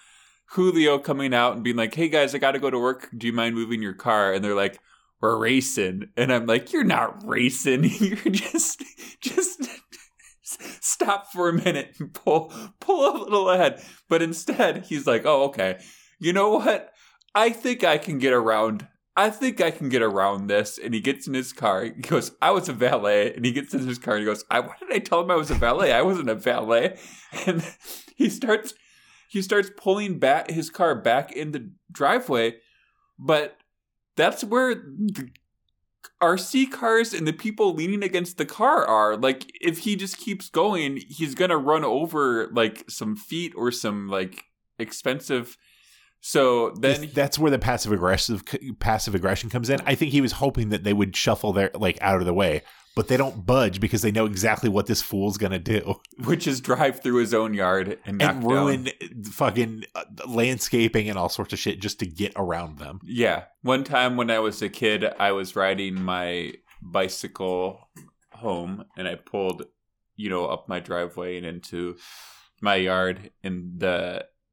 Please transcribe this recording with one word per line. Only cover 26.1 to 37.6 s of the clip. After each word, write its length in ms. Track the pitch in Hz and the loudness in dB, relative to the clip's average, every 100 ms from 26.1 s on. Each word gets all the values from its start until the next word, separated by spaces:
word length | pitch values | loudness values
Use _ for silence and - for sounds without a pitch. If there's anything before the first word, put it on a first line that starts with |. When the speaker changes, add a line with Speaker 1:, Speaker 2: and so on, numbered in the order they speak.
| 185 131 | 0 -2
Speaker 1:
a 60 | 110 | -2
valet." 640 | 123 120 110 117 160 - | 0 0 2 2 2 -4
<laughs> 60 | - - - - - | -18 -20 -18 -6 -2
And 160 | 165 - - - - - - | -2 -4 -14 -18 -18 -18 0
he 140 | 262 | 0
starts, 440 | - 233 214 - - _ _ _ _ _ | 0 0 0 0 -16 _ _ _ _ _
he 140 | 196 | -6
starts 280 | 190 208 196 - | 2 0 0 -4
pulling 420 | - 196 208 165 | 0 0 0 2
back 320 | 220 160 - | 4 4 2
his 200 | 160 151 | -6 -6
car 260 | - 170 123 | 0 0 2
back 380 | 107 123 143 | 2 2 0
in 180 | 135 156 | -8 -6
the 200 | 147 107 - _ | -8 -10 -20 _
driveway. 640 | - 143 240 - 123 117 117 _ _ _ _ _ - | 0 2 2 2 2 2 -2 _ _ _ _ _ -8
But 380 | 135 151 147 - _ _ _ _ _ - | 2 2 2 -10 _ _ _ _ _ 0
that's 300 | 170 - 208 | 0 0 -2
where 280 | 240 254 233 | 2 2 -2
the 540 | - - 208 - 165 _ _ _ _ _ _ _ - _ | -8 -4 -4 -4 -12 _ _ _ _ _ _ _ -20 _
R 160 | 196 185 | 2 2
C 280 | - 262 262 | 0 0 0
cars 460 | - 226 226 226 | 0 2 2 2
and 140 | 175 156 | -2 -4
the 60 | |
people 400 | 156 220 214 | -4 -8 0